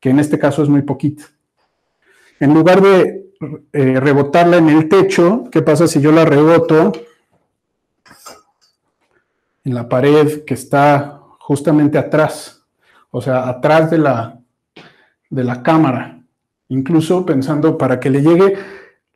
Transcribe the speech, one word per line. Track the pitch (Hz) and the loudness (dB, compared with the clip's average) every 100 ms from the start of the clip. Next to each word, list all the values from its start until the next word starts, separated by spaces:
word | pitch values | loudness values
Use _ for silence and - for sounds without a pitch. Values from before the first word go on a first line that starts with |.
que | 131 | -2
en | 139 | 0
este | 147 147 | 0 -2
caso | 147 139 | -2 -2
es | 143 | 0
muy | 143 | 0
poquita. | 139 135 147 - - _ _ _ _ _ _ _ _ _ _ - | -2 -6 -6 -8 -16 _ _ _ _ _ _ _ _ _ _ -2
En | 139 | 2
lugar | 160 165 190 | 4 4 4
de, | 196 185 151 - - - 147 156 _ | 4 4 2 -4 -16 -16 -16 -16 _
eh, | 147 131 131 | -2 0 0
rebotarla | 143 139 135 170 175 175 | 0 0 0 2 2 4
en | 160 | 4
el | 156 156 | 2 2
techo, | 196 190 190 175 233 - | 2 2 2 0 0 -4
¿qué | 165 | -4
pasa | 147 147 165 | 0 0 0
si | 156 | 0
yo | 147 | 2
la | 160 | 2
reboto | 160 143 156 165 165 160 202 - - _ _ _ _ _ _ _ _ _ _ _ - - _ _ _ _ _ _ _ _ _ _ _ _ | 2 2 4 2 2 0 0 -4 -14 _ _ _ _ _ _ _ _ _ _ _ -20 -20 _ _ _ _ _ _ _ _ _ _ _ _
en | 135 | -8
la | 120 117 | -8 -4
pared | 127 143 151 147 - | -2 2 4 2 -2
que | - | -8
está | 131 - 143 143 143 143 - _ _ | -10 -4 0 2 2 -2 -14 _ _
justamente | - 143 - 151 147 147 | -6 -4 0 0 0 -2
atrás? | - 151 156 - - _ _ _ _ _ _ | -2 -2 -2 -4 -18 _ _ _ _ _ _
O | 127 | -10
sea, | 135 127 127 | -4 -4 -4
atrás | 123 151 160 160 | -4 0 2 0
de | 165 | 0
la, | 147 120 113 - _ _ _ - - _ _ _ - | 0 -2 -6 -14 _ _ _ -20 -20 _ _ _ -12
de | 135 | -6
la | 123 120 | -6 -6
cámara. | - 160 143 120 - - _ _ _ _ - | -2 0 0 -2 -10 -20 _ _ _ _ -10
Incluso | 131 131 165 160 185 | -6 -2 -2 0 -2
pensando | 185 135 - 147 156 160 | -2 -4 -4 -2 -2 -2
para | 131 123 | -4 -4
que | 143 | -2
le | 139 | 0
llegue | 151 170 196 196 - - - _ _ | 2 2 2 -2 -10 -20 -20 _ _